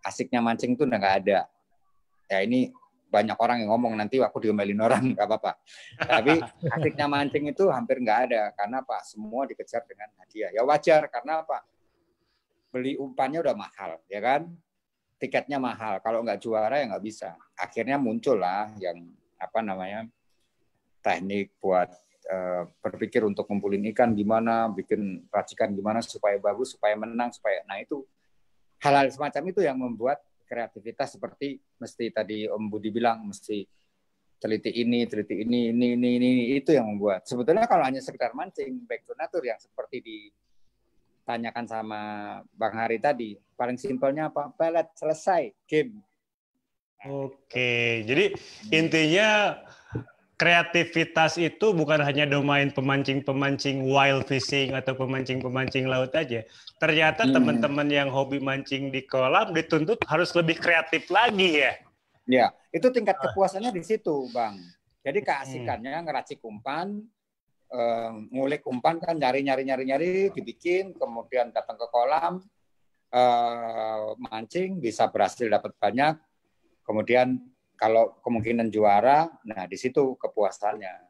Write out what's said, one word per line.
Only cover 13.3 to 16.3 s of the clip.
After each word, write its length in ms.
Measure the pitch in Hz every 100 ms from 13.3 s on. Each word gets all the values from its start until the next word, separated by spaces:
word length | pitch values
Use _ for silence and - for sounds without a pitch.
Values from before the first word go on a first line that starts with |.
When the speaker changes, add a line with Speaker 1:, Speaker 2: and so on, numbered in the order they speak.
| 156
Speaker 1:
udah 160 | 147 107
mahal, 400 | 92 - 95 80 _
ya 140 | 101
kan? 240 | 110 139 175 170 _ _ _ _ _ _
Tiketnya 400 | 127 127 117 139
mahal. 420 | 127 107 110 95
Kalau 220 | 113 113
nggak 160 | 117